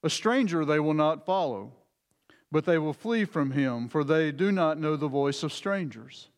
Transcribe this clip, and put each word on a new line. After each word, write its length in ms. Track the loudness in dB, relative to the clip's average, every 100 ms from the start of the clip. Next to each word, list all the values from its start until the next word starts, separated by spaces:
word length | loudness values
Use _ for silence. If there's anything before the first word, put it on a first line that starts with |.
A 60 | -2
stranger 560 | 0 0 2 2 0 2
they 160 | 2
will 120 | 2
not 320 | 2 2 0 -2
follow, 460 | 0 0 -4 -10 -18 _ _ _ _ _ -20 _
but 140 | -2 2
they 120 | 2
will 140 | 2
flee 320 | -4 -2 0
from 280 | 0 0 0
him, 360 | 0 0 -2 -2
for 160 | -2
they 300 | 2 2 2
do 180 | 0 0
not 260 | 2 2 0
know 200 | -2 -2
the 100 | -2
voice 340 | 0 0 0
of 120 | -6
strangers. 760 | -6 -4 -2 -4 -8 -18 -20 -20